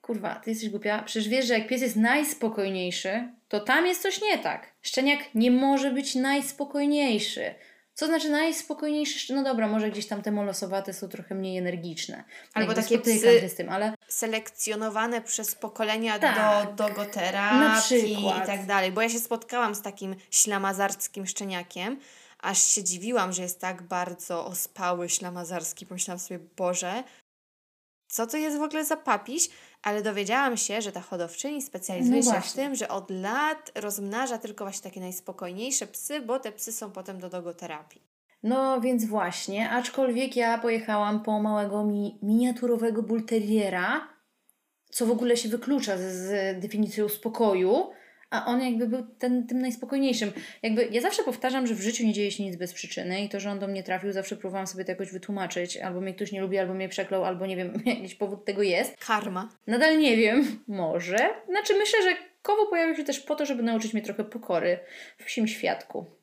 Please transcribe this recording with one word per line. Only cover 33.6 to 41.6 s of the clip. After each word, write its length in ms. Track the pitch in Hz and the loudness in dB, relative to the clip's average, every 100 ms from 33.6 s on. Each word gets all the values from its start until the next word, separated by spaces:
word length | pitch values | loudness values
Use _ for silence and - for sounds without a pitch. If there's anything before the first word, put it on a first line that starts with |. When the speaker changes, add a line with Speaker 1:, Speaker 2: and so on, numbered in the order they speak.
| - | -8
Speaker 2:
rozmnaża 640 | - 208 202 202 220 262 226 | -8 -6 -6 -6 -4 -4 -4
tylko 260 | 226 208 | -8 -10
właśnie 180 | 196 190 | -10 -10
takie 180 | 190 185 | -12 -12
najspokojniejsze 840 | 180 185 - 185 180 180 254 262 196 | -10 -10 -12 -10 -10 -8 -4 -4 -6
psy, 340 | - - 294 | -10 -8 -6
bo 180 | 226 262 | -4 -4
te 140 | 240 | -6
psy 200 | 208 - | -10 -10
są 180 | 220 208 | -8 -10
potem 280 | 196 185 190 | -12 -12 -12
do 100 | 180 | -10
dogoterapii. 720 | 180 170 170 175 151 156 - _ _ _ _ | -10 -10 -12 -12 -12 -14 -20 _ _ _ _
Speaker 1:
No 380 | 220 262 269 254 | 0 2 2 2
więc 240 | 247 240 | 2 0
właśnie, 680 | 220 208 180 - - 202 226 | 0 0 -2 -4 -6 -4 0
aczkolwiek 640 | 240 247 - 262 240 262 240 | -2 -2 0 2 2 0 2
ja 220 | 233 226 | 2 2
pojechałam 640 | 233 226 220 214 208 214 | 0 0 0 0 2 0
po 180 | 214 214 | 0 0
małego 420 | 214 208 | 2 0